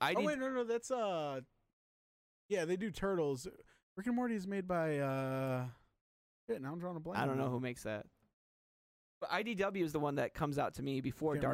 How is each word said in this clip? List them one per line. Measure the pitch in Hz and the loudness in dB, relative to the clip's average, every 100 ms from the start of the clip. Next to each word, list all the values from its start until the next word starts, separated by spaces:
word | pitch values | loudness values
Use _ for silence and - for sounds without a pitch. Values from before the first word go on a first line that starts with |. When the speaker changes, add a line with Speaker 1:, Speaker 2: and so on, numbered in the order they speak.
Speaker 1:
Oh, | 139 | 2
Speaker 2:
I | |
D | 202 | 4
Speaker 1:
wait, | 294 277 | 2 2
no, | 262 | 0
no, | 254 | 0
that's, | 233 233 - | 0 -2 -2
uh, | 254 208 170 147 135 135 _ _ _ _ _ _ _ _ _ - | 0 0 0 -2 -4 -8 _ _ _ _ _ _ _ _ _ -2
yeah, | 196 160 | 0 0
they | 185 | 0
do | 214 | -2
Turtles. | - 196 185 143 131 180 - - _ _ - | -2 0 2 2 0 -4 -14 -20 _ _ -4
Rick | 233 | 0
and | 240 | 2
Morty | 247 214 | 2 0
is | 185 | -2
made | 202 185 | -2 0
by, | 175 160 143 | 2 2 2
uh, | 139 135 135 131 135 127 127 - _ _ _ _ _ _ - | 2 0 0 0 0 0 -2 -8 _ _ _ _ _ _ -6
shit, | 226 | -4
now | 135 | -4
I'm | 170 | -6
drawing | 180 165 | -6 -6
a | |
blank | 165 113 | -4 0
Speaker 2:
I | |
don't | 135 | 2
Speaker 1:
on | 131 | 2
Speaker 2:
know | 135 | 0
Speaker 1:
that. | |
Speaker 2:
who | 123 | 0
makes | 127 123 | -2 -4
that. | 110 104 - _ _ _ _ _ _ _ _ _ _ - | -4 -4 -6 _ _ _ _ _ _ _ _ _ _ -10
But | - | -2
I | 180 | 0
D | 220 196 | 0 2
W | 196 196 165 | 2 2 2
is | |
the | 156 | 2
one | 147 143 | 2 2
that | 123 | 0
comes | - 147 143 | 0 0 2
out | 123 - | 0 -2
to | |
me | 139 135 | -2 0
before | 131 - 156 147 | -2 0 0 2
Speaker 1:
Can't | |
Speaker 2:
Dark | 135 | 0